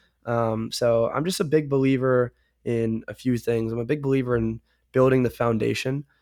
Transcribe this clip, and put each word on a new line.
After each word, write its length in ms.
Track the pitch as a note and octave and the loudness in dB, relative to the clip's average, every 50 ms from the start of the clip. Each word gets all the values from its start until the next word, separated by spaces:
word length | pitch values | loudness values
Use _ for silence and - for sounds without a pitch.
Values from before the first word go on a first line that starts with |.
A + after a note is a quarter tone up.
| _ _ _ _ _ A#2 | _ _ _ _ _ -4
Um, 440 | A#2+ A#2 A#2 A2+ A2 A2 A2+ A#2 | -2 -2 -2 -2 -2 -4 -6 -6
so 380 | - - B2 A#2+ A#2 A#2 A#2 A#2 | -4 -2 0 2 4 4 2 2
I'm 160 | - B2+ D3+ | 0 -2 -2
just 140 | F3 F#3 - | -2 -2 -2
a 60 | G3 | -2
big 220 | D3 C3+ D#3 D#3 C#3+ | 0 0 0 0 0
believer 680 | C#3 C#3 C3+ C3+ C3+ C3 B2+ C3 B2+ B2 B2 A#2+ - _ _ _ _ _ _ | 0 2 2 2 2 2 2 2 2 2 0 -2 -4 _ _ _ _ _ _
in 400 | - A#2+ A#2 A2+ A2+ A2 A2+ - - | -4 -2 0 0 -2 -2 -4 -6 -10
a 80 | G#2 | -14
few 240 | - - B2+ B2 A2+ | -6 -4 -2 -2 -2
things. 340 | - - A#2+ A#2 A2+ A2+ A2+ | 0 -2 -2 0 -2 -2 -4
I'm 60 | A#2+ | -6
a 60 | A#2+ | -4
big 180 | A#2 D3+ D3+ C#3+ | -4 -4 -4 -2
believer 340 | C#3 C3+ C3+ C3 B2 B2 A#2 | 0 0 0 0 0 0 0
in 240 | A2+ A2+ A2+ A2+ - _ _ _ _ _ | 0 -2 -4 -6 -10 _ _ _ _ _
building 320 | - C3+ C3 C3 C3 C3 B2 | 2 4 4 6 6 4 2
the 60 | A#2 | 0
foundation. 760 | - - B2 A#2+ A#2 A2 A#2 A#2 A2+ - - C3 C3 C#3+ D3 - _ _ | 0 0 0 0 2 2 0 0 -2 -2 -4 -4 -4 -6 -8 -12 _ _